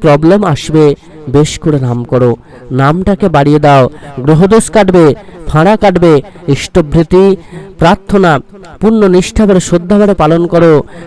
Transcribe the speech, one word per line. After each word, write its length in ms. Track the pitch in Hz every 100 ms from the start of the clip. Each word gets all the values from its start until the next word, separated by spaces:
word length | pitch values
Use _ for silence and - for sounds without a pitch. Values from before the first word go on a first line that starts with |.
প্রবলেম 440 | 160 147 160 208
আসবে, 500 | 196 143 - 156 151 143 - - 147
বেশ 300 | 139 156 -
করে 220 | 165 147
নাম 240 | 127 120
করো, 320 | 120 127 123 117 - - 123
নামটাকে 580 | 131 135 170 196 196 202
বাড়িয়ে 300 | 151 147 151
দাও, 320 | 147 139 123 - - 135
গ্রহদোষ 520 | 135 156 190 226 220
কাটবে, 440 | 220 190 180 156 123 - - -
ফাঁড়া 300 | 147 175 214
কাটবে, 460 | 202 180 170 160 202 - 170
ইষ্টভৃতি 880 | 135 - 180 151 160 160 180 196 190 - 170 - -
প্রার্থনা 600 | 165 202 - 202 180 139 - 196 180 147
পূর্ণ 280 | 208 226 196
নিষ্ঠাভরে 520 | 180 175 - 208 185
শ্রদ্ধাভরে 540 | - 175 175 208 202
পালন 320 | 190 156 170 170
করো, 360 | 170 170 151 - -